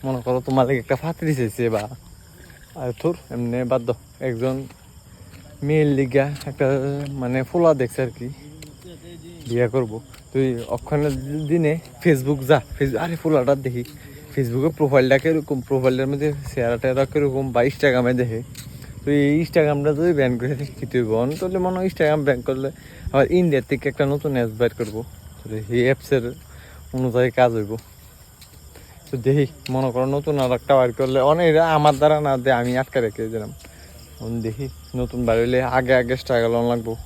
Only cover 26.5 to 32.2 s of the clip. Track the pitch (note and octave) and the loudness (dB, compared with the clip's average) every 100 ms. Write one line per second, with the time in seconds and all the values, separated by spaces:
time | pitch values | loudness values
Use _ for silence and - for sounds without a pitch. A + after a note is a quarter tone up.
26.5 | - - - - C3 B2+ A#2+ B2+ B2+ B2 | -20 -20 -20 -10 -4 0 2 2 4 2
27.5 | A2+ G2+ A2+ - - - - - - - | 2 -4 -8 -10 -20 -20 -20 -20 -20 -20
28.5 | - - - - - - C3+ A#2+ C#3+ C3+ | -20 -20 -20 -20 -20 -10 -2 2 2 0
29.5 | - - C3 C3 A#2+ C3 C#3+ D3+ C#3+ B2+ | -4 -6 -2 -2 0 0 -2 -2 0 0
30.5 | B2 - C#3 B2+ A#2 C3 C3 C3+ D#3+ E3+ | -2 2 4 4 2 0 2 4 4 4
31.5 | D#3 E3 D#3 D3+ C3+ D3+ D3+ | 4 4 6 4 6 4 4